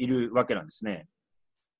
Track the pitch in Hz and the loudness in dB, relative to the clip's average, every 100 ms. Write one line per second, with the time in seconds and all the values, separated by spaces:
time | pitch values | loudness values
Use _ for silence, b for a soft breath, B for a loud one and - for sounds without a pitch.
0 | 123 127 120 120 123 104 78 - 107 90 | 0 2 2 2 2 0 -4 -8 -6 -6
1 | - _ _ _ _ _ _ _ | -8 _ _ _ _ _ _ _